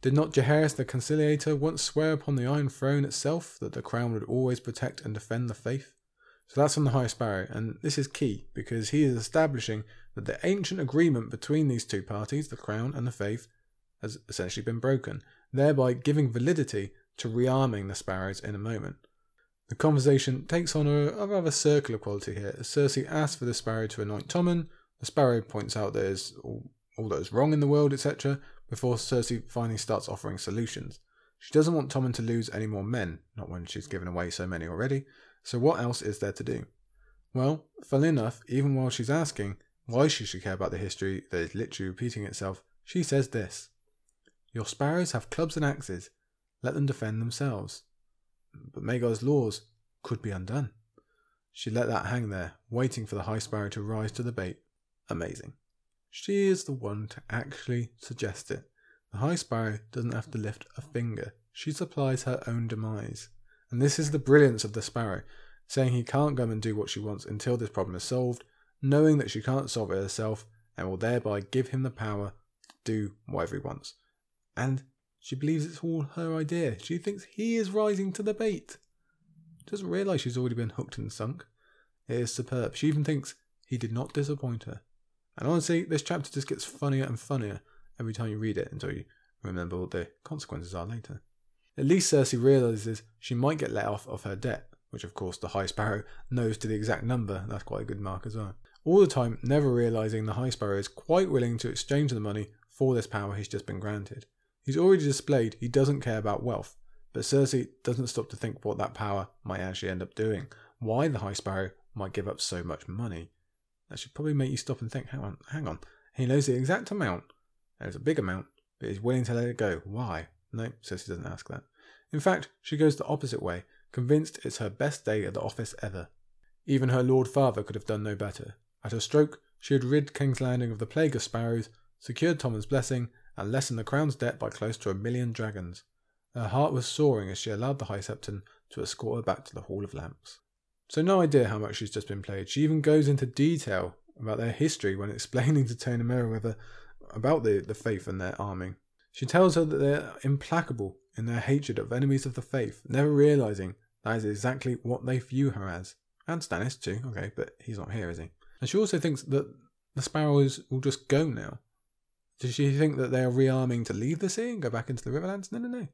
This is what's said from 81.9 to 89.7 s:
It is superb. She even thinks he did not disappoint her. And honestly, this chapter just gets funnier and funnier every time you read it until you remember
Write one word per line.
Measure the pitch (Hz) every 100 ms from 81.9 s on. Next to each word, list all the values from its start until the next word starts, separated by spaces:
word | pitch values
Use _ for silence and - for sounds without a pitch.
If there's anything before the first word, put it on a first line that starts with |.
| _ -
It | 120
is | 117
superb. | - 123 127 113
She | - 147
even | 151
thinks | 147 147 135 - _ _ _
he | 123
did | 117
not | 113 135
disappoint | - 143 143 131 113
her. | - - _ _ _ _ _ -
And | 135
honestly, | 170 - 170
this | 165 156
chapter | - 175 143
just | 139 139
gets | -
funnier | - - 143 135
and | 131 113
funnier | - 135 104 104 _ - - -
every | 113
time | 113 113
you | 104
read | 110 104
it | -
until | 147 95
you | 95 - _ _ _
remember | 95 90 87